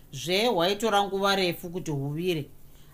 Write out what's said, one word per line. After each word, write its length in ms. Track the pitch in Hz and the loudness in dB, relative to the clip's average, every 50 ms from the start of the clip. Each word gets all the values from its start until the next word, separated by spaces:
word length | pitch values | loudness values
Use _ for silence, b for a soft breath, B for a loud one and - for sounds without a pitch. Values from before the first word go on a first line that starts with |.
| b b | b b
zve 340 | 139 135 127 156 180 196 220 | -12 -8 -4 0 2 2 2
hwaitora 560 | 247 220 170 165 185 202 202 233 220 202 202 | 2 2 2 2 2 2 0 0 2 4 2
nguva 340 | 202 190 196 196 196 196 196 | 2 2 0 0 2 2 2
refu 340 | 196 185 175 170 - - 175 | 2 2 0 0 -4 -6 -8
kuti 200 | 170 180 147 165 | -8 -6 -6 -4
huvire. 600 | 151 139 135 143 147 160 175 185 175 151 131 - - - b b b b b b | -4 -4 -2 -4 -4 -2 -2 0 0 -2 -4 -8 -12 -20 b b b b b b